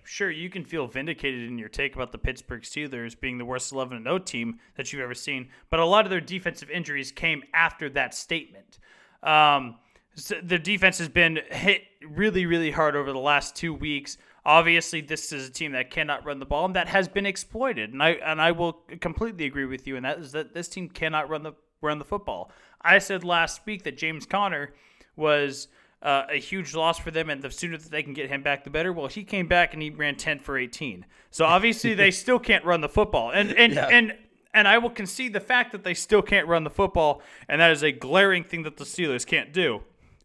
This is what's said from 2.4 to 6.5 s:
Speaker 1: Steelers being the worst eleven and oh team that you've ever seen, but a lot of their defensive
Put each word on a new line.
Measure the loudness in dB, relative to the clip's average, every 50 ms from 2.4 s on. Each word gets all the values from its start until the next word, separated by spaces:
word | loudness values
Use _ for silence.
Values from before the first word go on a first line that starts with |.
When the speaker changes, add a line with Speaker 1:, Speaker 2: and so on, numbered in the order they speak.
| -10 -14 -14 -14
Speaker 1:
Steelers | -14 -12 -10 -10 -10 -8 -8 -10 -10 -10 -10 -10
being | -8 -8 -8 -8
the | -8
worst | -8 -8 -8 -8 -8
eleven | -6 -6 -8 -8 -8
and | -8 -4
oh | -4 -4 -4
team | -4 -6 -8 -6 -6 -6 -8 -10 _ _ _
that | -12 -12 -10
you've | -8 -8
ever | -8 -8 -10
seen, | -10 -10 -8 -8 -10 -10 -14 -20 -18 _ -2
but | 0 2
a | 4
lot | 6 6 6 6
of | 4
their | 0 -4
defensive | -4 -6 -8 -6 -6 -6